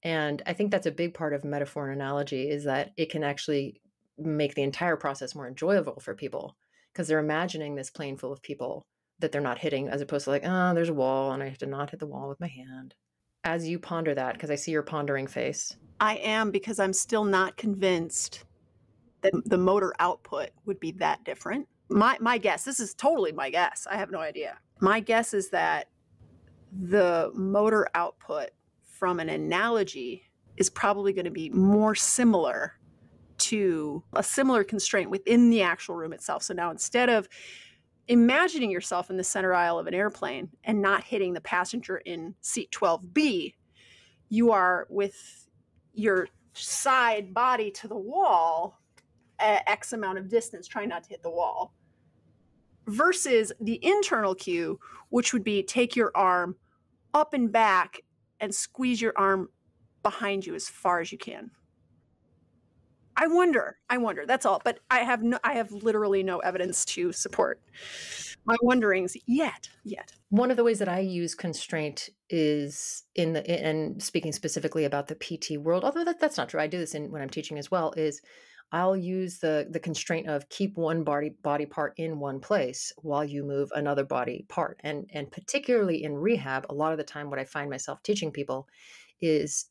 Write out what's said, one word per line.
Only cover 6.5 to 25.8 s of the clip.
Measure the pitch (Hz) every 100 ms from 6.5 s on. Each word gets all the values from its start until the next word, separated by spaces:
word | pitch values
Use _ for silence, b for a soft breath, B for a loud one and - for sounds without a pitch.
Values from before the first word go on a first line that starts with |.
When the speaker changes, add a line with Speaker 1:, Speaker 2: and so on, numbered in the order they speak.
| _ _ _ _
Speaker 1:
'cause | - 156
they're | 156
imagining | 151 151 180 160 147
this | 143 -
plane | - 147 135
full | -
of | 139
people | - 139 127 143 _ _ _ _
that | 156
they're | 143
not | 139 120
hitting, | 160 139 139
as | 143
opposed | 139 143
to, | 139
like, | 139
"Oh, | 147 185 180
there's | 170 170
a |
wall | 151 131 135 135
and | 135
I | 139
have | 135
to | 135
not | 139 143
hit | -
the | 151
wall | 135 139
with | 143
my | 175
hand." | 131 131 131 131 _ _ _ _ _
As | 165 165 165
you | 175
ponder | - 165 165
that, | 139 127 -
'cause | 151
I | 147
see | -
your | 156
pondering | 147 156 143 139 135
face. | - 120 147 - - - -
Speaker 2:
I | 214 208
am, | 226 220 214
because | 196 208 220
I'm | 190
still | 190 - 226
not | 208 190 190 -
convinced | 220 196 190 180 165 - - - - _ _ _ _ _ _ _
that | 196 175 -
the | 180
motor | 180 202 185 -
output | 175 - - 143 143 _ -
would | 196
be | 165
that | 180 160 151
different. | - - - 247 - _ _
My, | 208 220 262
my | 233 240
guess, | 220 165
this | - 262
is | 214
totally | - 269 320 180
my | 151 135
guess, | 160 175 - -
I | 208
have | -
no | 190
idea. | 160 151 151 - _ _
My | 190 220
guess | 214 226 233
is | 202 185
that | 175 160 151